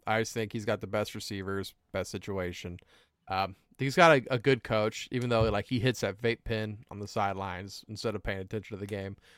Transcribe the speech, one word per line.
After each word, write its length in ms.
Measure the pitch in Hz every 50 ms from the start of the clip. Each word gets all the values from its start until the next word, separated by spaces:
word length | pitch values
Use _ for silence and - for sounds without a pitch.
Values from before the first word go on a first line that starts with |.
| -
I 140 | 107 107 113
just 140 | 113 - -
think 180 | 117 110 98
he's 140 | - 113 104
got 160 | 113 107 92
the 40 | 107
best 280 | 95 101 107 104 - -
receivers, 580 | 107 - - 104 98 92 95 98 98 95 - - _ _ _ -
best 180 | 95 90 -
situation. 640 | - 95 - - 98 95 90 90 87 - - 87 87 92 - _ - - _ _ _ _ - -
Um, 260 | 95 95 98 92 95 _ _ _ _ -
he's 160 | 131 135 127
got 220 | 185 175 165 151
a, 60 | 135 113 - 131
a 40 |
good 260 | 120 101 139 135 117 -
coach, 440 | - 117 107 107 113 - - - -
even 180 | - 123 120 120
though, 140 | 120 113 110
like, 220 | 110 101 104 -
he 120 | - 131 113
hits 220 | 107 127 113 -
that 200 | - 98 92 104
vape 220 | 120 117 117 - -
pen 360 | 117 113 107 107 107 104 107 123 -
on 80 | - 101
the 80 | 104
sidelines 800 | - - 110 101 101 95 95 98 95 90 90 101 98 - - -
instead 280 | - 107 - - 113 104
of 60 | 98 -
paying 160 | - 98 95
attention 360 | 95 98 - 107 92 - 110
to 40 | 92
the 40 | 104
game. 280 | 98 107 98 98 98 98 - _ - -